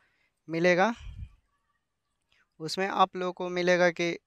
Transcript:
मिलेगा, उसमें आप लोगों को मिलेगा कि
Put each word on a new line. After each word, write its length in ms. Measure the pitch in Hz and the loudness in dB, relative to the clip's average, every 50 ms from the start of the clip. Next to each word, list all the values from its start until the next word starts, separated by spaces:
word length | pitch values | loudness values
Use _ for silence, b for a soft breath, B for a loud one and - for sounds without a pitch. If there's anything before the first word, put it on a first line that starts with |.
| _ _ _ _ _ _ _ _ _ - | _ _ _ _ _ _ _ _ _ -8
मिलेगा, 460 | 160 165 170 180 175 170 190 226 233 B B B B B B B B B B _ _ _ _ _ _ _ _ _ _ _ _ _ _ _ _ _ _ _ _ _ _ - | -4 0 2 2 4 4 2 0 0 B B B B B B B B B B _ _ _ _ _ _ _ _ _ _ _ _ _ _ _ _ _ _ _ _ _ _ -14
उसमें 300 | 160 156 - 190 190 196 | -10 -8 -4 -4 -4 -2
आप 280 | - - 190 - - | 0 2 2 2 0
लोगों 160 | 185 180 180 175 | -4 -6 -6 -6
को 160 | - 185 180 | -6 -8 -6
मिलेगा 420 | 180 180 175 180 180 175 180 175 | -4 0 2 2 4 4 4 2
कि 280 | 165 - 175 170 170 - - | 2 0 -2 -4 -4 -6 -10